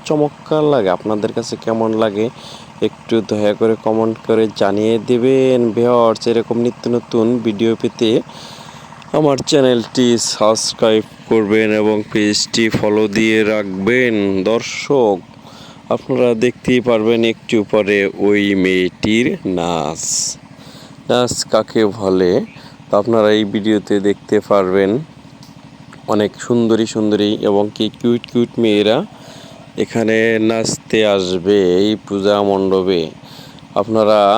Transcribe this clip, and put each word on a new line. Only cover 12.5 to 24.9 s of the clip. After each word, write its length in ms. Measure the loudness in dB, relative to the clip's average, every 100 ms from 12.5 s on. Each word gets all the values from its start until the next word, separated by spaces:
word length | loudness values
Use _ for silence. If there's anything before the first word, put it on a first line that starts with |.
| -2 0 0
ফলো 260 | 0 0 0 0
দিয়ে 200 | 2 2 2
রাখবেন। 640 | 0 -4 -4 0 2 2 0 0 0 0
দর্শক, 680 | -2 -4 -10 -2 2 2 0 -6 -20 -20 -20 -20 -20 -6 -6
আপনারা 340 | -2 0 0 2
দেখতেই 380 | -2 -2 -2 0 2
পারবেন 300 | 0 2 2 0
একটু 240 | -2 -2 -2 0
পরে 280 | 0 2 0 0 0 0
ওই 140 | 2 0 0
মেয়েটির 640 | 2 2 0 -2 -2 0 0 -4 -4 -4
নাচ। 460 | -2 -2 -4 -6 -6 -6 -6 -10 -18 -20 -20 -20 -20 -20 -2
নাচ 240 | 0 0 -4 -2
কাকে 320 | -2 0 0 0 0
বলে 340 | 0 2 2 0 -2 -12 -20 -20 -2
তা 60 | -2
আপনারা 280 | 2 2 4 2
এই 60 | 0
ভিডিওতে 420 | -2 0 0 0 0 0
দেখতে 300 | -2 -2 -2 0
পারবেন। 420 | 0 2 2 0